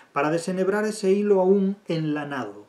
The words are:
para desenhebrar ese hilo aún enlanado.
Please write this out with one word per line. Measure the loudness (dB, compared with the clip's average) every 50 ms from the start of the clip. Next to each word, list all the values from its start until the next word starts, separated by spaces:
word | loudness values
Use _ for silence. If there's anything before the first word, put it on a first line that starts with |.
| -20 _ -4
para | -2 -2 0
desenhebrar | -2 -2 -4 -4 -2 -2 0 0 0 0 -2
ese | -2 -4 -2 0 2 2
hilo | 2 4 2 4 4
aún | 4 4 4 4 2 0 -2 -4 _
enlanado. | -6 -4 -2 -2 -2 -4 -4 -6 -6 -6 -8 -8 -8 -10 -16 -20